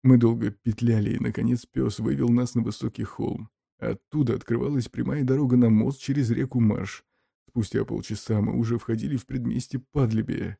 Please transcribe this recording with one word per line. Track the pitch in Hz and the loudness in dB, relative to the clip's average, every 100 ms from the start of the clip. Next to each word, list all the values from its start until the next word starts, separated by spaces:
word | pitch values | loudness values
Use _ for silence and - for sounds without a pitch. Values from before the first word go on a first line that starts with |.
Мы | 131 127 | 8 8
долго | 117 117 117 | 6 2 -2
петляли, | - 120 110 120 110 107 110 | -4 -6 0 2 2 2 -2
и, | |
наконец, | 113 110 117 120 - | -4 -2 -2 -2 -4
пёс | 135 127 107 | -4 -4 -2
вывел | 113 139 123 | -4 -2 2
нас | 120 123 120 | 2 2 -2
на | |
высокий | 113 104 123 - | -4 -4 -8 -6
холм. | 110 - 113 - 110 _ _ _ | -10 -6 -6 -6 -12 _ _ _
Оттуда | 110 104 _ 151 127 113 | -8 -8 _ -2 0 -2
открывалась | - 117 131 143 113 | -2 -2 0 -2 -4
прямая | - 120 143 131 | -6 -4 -2 0
дорога | 135 135 123 | 0 4 4
на | 117 | 6
мост | 107 110 - | 6 2 -4
через | - 143 120 | -4 -2 0
реку | 117 131 127 | 0 -2 2
Марш. | 110 104 98 - _ _ _ _ _ | 2 2 -6 -12 _ _ _ _ _
Спустя | 120 104 113 | -4 -2 -2
полчаса | 110 110 - 107 - 107 | -2 -6 -6 -10 -2 0
мы | 110 120 | 0 0
уже | 113 117 | -2 -4
входили | - 113 127 135 | -2 -4 -2 -6
в | - | -6
предместье | 131 120 120 - 131 - | -6 -2 -4 -4 -10 -6
Падлиби. | 147 123 110 - - 90 | -2 0 0 -2 -4 -6